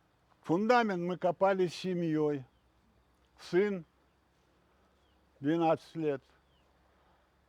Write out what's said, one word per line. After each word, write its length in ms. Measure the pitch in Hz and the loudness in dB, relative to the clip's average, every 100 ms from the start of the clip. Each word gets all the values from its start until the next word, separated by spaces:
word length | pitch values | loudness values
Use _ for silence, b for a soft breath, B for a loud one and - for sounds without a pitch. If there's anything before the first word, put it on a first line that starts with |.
| _ _ _ _ | _ _ _ _
фундамент 600 | - 165 220 247 220 185 | -4 0 4 4 2 -2
мы 160 | 175 180 | -4 -2
копали 500 | 180 165 190 196 180 | -2 2 2 2 -2
с 60 | |
семьёй. 720 | - 185 180 170 156 151 143 127 _ _ _ _ _ _ _ _ - - | -4 -4 -2 -2 0 0 -4 -8 _ _ _ _ _ _ _ _ -20 -2
Сын 360 | 180 202 190 156 _ _ _ _ _ _ _ _ _ _ _ _ _ _ - | 2 2 -2 -10 _ _ _ _ _ _ _ _ _ _ _ _ _ _ -6
двенадцать 560 | 139 170 165 156 - 165 | -2 0 2 0 -4 -6
лет, 260 | 156 135 _ _ _ _ _ _ _ _ _ _ _ _ | -4 -4 _ _ _ _ _ _ _ _ _ _ _ _